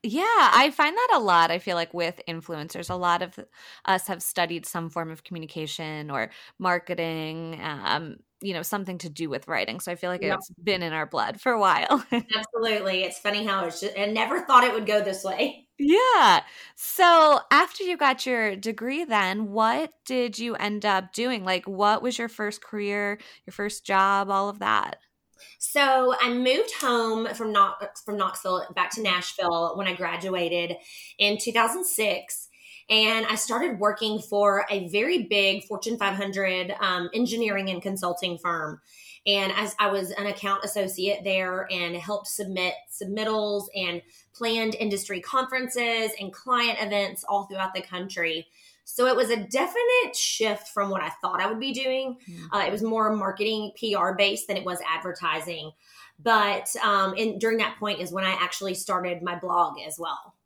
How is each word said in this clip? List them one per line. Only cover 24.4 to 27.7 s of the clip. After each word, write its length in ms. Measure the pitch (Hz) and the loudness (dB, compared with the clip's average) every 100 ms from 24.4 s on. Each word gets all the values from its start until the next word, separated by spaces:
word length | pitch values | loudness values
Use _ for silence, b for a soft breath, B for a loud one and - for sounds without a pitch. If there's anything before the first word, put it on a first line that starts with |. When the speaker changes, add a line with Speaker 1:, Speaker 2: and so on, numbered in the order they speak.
| 202 | 0
Speaker 1:
of 100 | 202 | -4
that? 380 | 196 107 - - _ _ _ _ B B | 0 2 0 -8 _ _ _ _ B B
Speaker 2:
So 560 | - 294 277 262 254 247 | -2 2 4 6 4 2
I 140 | 247 | 2
moved 400 | 247 254 294 453 - | 2 2 4 2 0
home 480 | 269 233 226 220 226 | 0 2 2 0 -4
from 180 | - 220 | -4 0
Knox-, 500 | 208 196 | 4 4